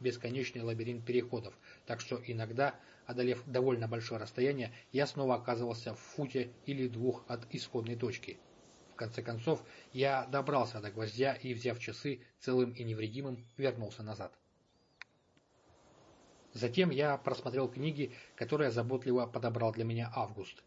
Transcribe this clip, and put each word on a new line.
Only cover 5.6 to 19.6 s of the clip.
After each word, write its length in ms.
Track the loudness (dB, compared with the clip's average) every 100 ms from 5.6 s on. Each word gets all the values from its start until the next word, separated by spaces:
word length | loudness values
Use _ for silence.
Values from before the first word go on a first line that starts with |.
| 0 -2 -6
в 60 | -8
футе 500 | -10 -4 0 0 -2 -4 -6
или 220 | -2 -2
двух 360 | 0 0 0 -4
от 180 | -8 -6
исходной 400 | -8 -4 -4 -4
точки. 460 | -2 -2 -4 -10 -14 -16 -20 -20 -20 -20
В 40 | -8
конце 260 | -6 -6
концов, 420 | -6 -2 0 0 -2 -20 -12
я 340 | 2 4 4 2
добрался 540 | 0 4 4 2 -2
до 100 | -8
гвоздя 440 | -4 -4 2 2
и, 200 | 2 -2
взяв 240 | -2 0 -2
часы 420 | -4 -4 -4 -4 -8 _
целым 320 | 2 4 4
и 100 | 0
невредимым, 640 | -4 -2 -2 -4 -6 -8 -10 -2
вернулся 460 | 0 0 -6 -8
назад. 340 | -8 -8 -8 -12 _ _ _ _ _ _ -20 _ _ _ _ _ _ -20 -20 -20 -20 -20 -20 -20 -16
Затем 380 | -2 0 4 4
я 260 | 6 4 4
просмотрел 520 | 0 -2 0 0 0
книги, 440 | 0 -2 0 -4 -6 -18
которые 380 | -8 0 2 4
заботливо 520 | 2 0 0 4 4 2
подобрал 460 | 0 -2 2